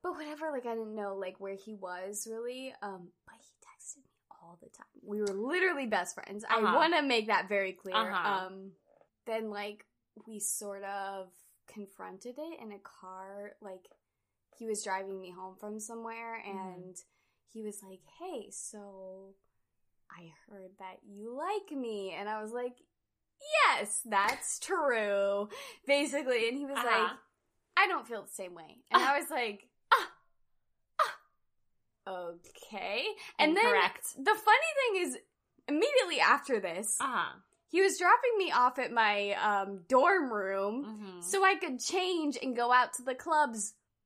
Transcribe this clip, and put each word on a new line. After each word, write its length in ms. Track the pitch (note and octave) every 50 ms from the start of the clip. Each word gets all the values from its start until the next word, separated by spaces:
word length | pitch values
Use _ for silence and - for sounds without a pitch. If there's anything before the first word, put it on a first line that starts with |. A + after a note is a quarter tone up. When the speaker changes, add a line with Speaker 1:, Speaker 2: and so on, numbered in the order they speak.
| -
Speaker 1:
But 80 | F4+ D#4+
whatever, 380 | C#4 D#4 D4+ D4+ D4 D#4 D#4
like, 160 | D4 B3+ A#3+
I 80 | A#3+ A3+
didn't 180 | A3+ A3 G#3+ G#3+
know, 220 | A3 G3+ G3+ G3
like, 240 | G3 G3 F#3 G3 _
where 160 | G3 G3 G3
he 180 | G3 G3 A3 A3
was, 540 | G3+ F#3+ F3+ F3+ F3+ F#3 G3 G#3 G#3 - A3+
really, 420 | A3 A3+ A#3 A#3+ B3+ B3+ C4 C4 - - -
um, 240 | G3+ F#3+ F#3 F3 F3+ _ _ _
but 100 | - -
he 180 | _ _ _ _ _ -
texted 320 | - - _ - - - D4 C4
me 80 | _ _ _ _ _
all 300 | - _ E3 E3+ F3 E3+
the 80 | - -
time. 160 | _ - - _ _ -
We 200 | - - G#3 G#3+
were 120 | G#3 G3+ F#3+
literally 540 | G3 G#3+ C4 D#4+ F4+ F#4 F#4+ F4 C#4+ C4+
best 260 | A3+ G#3+ F#3 F3+ - -
friends. 320 | - - - G3 G#3 G#3+
I 100 | - A3+ A3+
Speaker 2:
Uh-huh. 140 | G#3+ G3 F3
Speaker 1:
wanna 260 | D4+ D#4+ E4 F4 D#4
make 260 | D4 C#4 B3 A3+ G#3+
that 220 | A3 G#3 F#3 D#3 F#3+
very 240 | G#3 G3+ G3 F#3+ F#3
clear. 220 | - - G3 F#3
Speaker 2:
Uh-huh. 340 | F#3+ A3+ F#3 G3 F#3 E3+ G#3 G3 F#3 F#3
Speaker 1:
Um, 280 | F#3 F#3+ F#3+ F#3+ G3 E3+ _ _ _ _ _ _ _ _ _ _
then, 240 | - A3+ A3+ A3+ G#3+
like, 380 | G#3 G3+ G3+ G#3 G#3 G#3 - _ _ _ _ _ _ G#3+ -
we 120 | A3+ A3 G#3
sort 440 | G3 - - - G#3+ G3+ G3 G3 G3
of 480 | G3 G3+ G3 G3 G3 G3 G3 F#3+ F3+ F3+ _ _ _ _ _ _
confronted 720 | - - G#3+ G3+ G3 _ _ F#3+ F#3 F#3 F#3+ - B3 B3
it 220 | C#4 D4+ E4 E4 -
in 120 | A#3+ A3
a 80 | G3+ G3
car, 760 | _ - - - - F#3 F#3 F#3 F#3+ G3 G3 G3+ G3+ G#3 - _
like, 300 | G#3+ G3+ F#3 F#3 _ - _ _ _ _ _ _ _ _ _ _ _ _ _
he 120 | _ A3+
was 160 | A3 G#3+ G#3 -
driving 360 | G#3 F#3+ F#3+ G3 G3 G3 F#3+
me 120 | F#3 F3+
home 240 | F3+ F3+ F#3 F#3+ F#3
from 240 | F#3+ - G#3 G#3+ A3
somewhere, 640 | G#3+ - A3+ A#3 A3+ A3+ A3+ A3+ A#3 A#3 A3+ A3+ -
Speaker 2:
Mm-hmm. 100 | G3+ G3+
Speaker 1:
and 380 | G3 F#3+ F#3+ F3+ F3+ F3+ F#3 F3+ - - _ _ _ _ _ _ _ _ _
he 140 | _ A3 G#3+
was 180 | G#3 G#3 -
like, 200 | G3+ F#3+ F#3+ F#3 _ _ _ -
"Hey, 300 | E4 F#4 F4 B3 G3+ -
so 840 | - - - - - G#3 G3+ G3+ G3 F#3+ F#3+ F#3+ F#3 F#3+ G3 G3 G3 _ _ _ _ _ _ _ _ _ _ _ _ _ _ _
I 220 | - E3+ F3 E3 D#3+ _ _
heard 240 | - G#3 G3 F#3+ F#3 G3 _
that 200 | F#3+ F#3 F#3 - _
you 260 | G3+ G3+ G3+ G#3 A3+ A#3+
like 380 | C4+ D#4 F4+ G#4 G#4 G4 -
me." 400 | D#4 C#4 B3+ A#3 A3 G#3 G3 F#3+
And 160 | E3 D#3 G3+ G#3
I 120 | G#3+ G#3+
was 100 | G#3+ A3
like, 240 | A3+ B3 B3 B3 B3 _ _ _ _ _ _ _ _ _ _ _ _ _
"Yes, 640 | C#5 D5+ D#5 D#5 C#5 G4+ C4+ - G#3+ G#3 - - -
that's 540 | A#3+ G#3+ G3 G3+ G#3+ C4+ - - - - -
true," 920 | - - F#4 F4 D#4 C#4 A#3+ A3+ G#3+ G#3 G3+ G3+ G3 G3+ G3+ G3+ G#3 G#3 - - - - - - _
basically. 640 | B3+ C#4 C#4+ C#4+ C#4 B3 C#4+ D4+ B3+ B3+ A#3 A3+ A#3
And 80 | B3
he 80 | C#4 C#4+
was 120 | C4+ C#4
Speaker 2:
Uh-huh. 80 | B3 A#3+ A#3+ A3 F#3+ F3+
Speaker 1:
like, 100 | F3+ B3+ - _ _ _ _ _ _ _ _ _ _ _
"I 100 | F4 G4
don't 180 | F#4+ F#4 D4 A3
feel 140 | A3 A#3 G#3 -
the 40 | -
same 220 | - - F#3+ F3+ F3
way." 300 | E3+ D#3+ D#3 - - _ _
And 100 | - F4+
Speaker 2:
Ah. 120 | - C4 C#4+
Speaker 1:
I 40 | C#4+
was 100 | D#4 -
like, 400 | C#4+ C4 A#3+ A3 G#3 G3+ - _ _ _ _ _
Speaker 2:
Ah. 200 | A#4+ A#4 F4+ - - _ _ _ _ _ _ _ _ _ _ _ _ _ _ _ _ -
Ah. 180 | - - - - _ _ _ _ _ _ _ _ _ _ _ _ _ _ _ _ _
Speaker 1:
"Okay." 960 | G3 F#3+ F3+ F3+ E3+ E3+ E3+ _ - - - - - A3 G3 F3+ F#3 G3+ A#3 D4+ G#4+ G#4 - - - - -
And 160 | D4 D4+ D#4+
then 100 | F#4+ A4+
Speaker 2:
Incorrect. 480 | A#4+ A#4+ F#4+ F4+ F#4+ - - - - -
Speaker 1:
the 180 | - C4+ G#4 A4
funny 360 | A4 - G#4+ G#4+ C5 D#5 E5 D5+ C#5
thing 200 | C5+ A#4+ G4+ F#4 F4+
is, 140 | C#4 B3+ - - _ _ _ _ _ _ _ _
immediately 520 | - C#4+ D4+ G4+ C#5+ D5 B4+ G#4 F4+ D#4+ C4+
after 400 | - - A#3+ - - - C4 G#3+
this, 380 | F#3+ F3 E3 F#3 A3 G#3+ - -
Speaker 2:
Uh-huh. 340 | B3+ C#4 B3 G3+ E3 - - - _ _ _ _ _
Speaker 1:
he 140 | _ - F4
was 160 | F#4+ G4 -
dropping 400 | - F4+ F4+ G#4+ A#4+ C5 B4 A4+
me 140 | G#4 F#4+ D#4+
off 280 | - A3+ B3 B3 B3 C4+
at 120 | B3 A3
my, 400 | A#3 A#3 A3 G#3 G#3 G3+ G3+ G3+ G3+
um, 500 | - - G#3+ G#3 G3 G3 G3 G3 F#3+ E3+
dorm 440 | _ C4 C4 C#4 F4 G4 F#4+ D4+ B3+
room 540 | A3+ G#3 F#3+ F#3+ G3 G3 G3 G#3 A3 B3+ C#4+
Speaker 2:
Mm-hmm. 360 | G#3+ A3 G#3+ - F#4+ F#3 F3
Speaker 1:
so 220 | F3 - - G4 G4
I 120 | F#4+ G4
could 240 | D4+ F4+ E4 C4 B3
change 580 | - - - F#4 F#4 F4+ F#4 E4+ D#4 D4 C4+ -
and 140 | - C4+ B3
go 160 | A#3 A#3+ A#3+
out 220 | B3 B3+ B3 - -
to 100 | - B3
the 120 | C4 B3+
clubs 580 | B3+ - E4 D#4+ D4+ D4+ C4+ A3+ A3 G#3 - - _ _ _ _ _ _